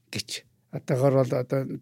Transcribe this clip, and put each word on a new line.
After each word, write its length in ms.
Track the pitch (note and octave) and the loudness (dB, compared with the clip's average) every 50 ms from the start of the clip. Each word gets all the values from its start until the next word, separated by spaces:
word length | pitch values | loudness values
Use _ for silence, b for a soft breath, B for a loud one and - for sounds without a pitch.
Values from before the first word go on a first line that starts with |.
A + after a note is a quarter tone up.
| _ - - | _ -12 -10
гэж. 140 | - - - - - - _ _ _ _ _ | -10 -8 -8 -10 -12 -12 _ _ _ _ _
Одоогоор 420 | - - - - D#3 B2 C3 C#3+ C3 C3+ C3 B2 | -12 -10 -4 -2 0 2 4 4 4 4 2 2
бол 60 | C#3+ | 0
одоо 240 | B2+ B2+ - D3 C3+ C3+ - - - | -4 -4 -2 -4 -4 -4 -4 -8 -8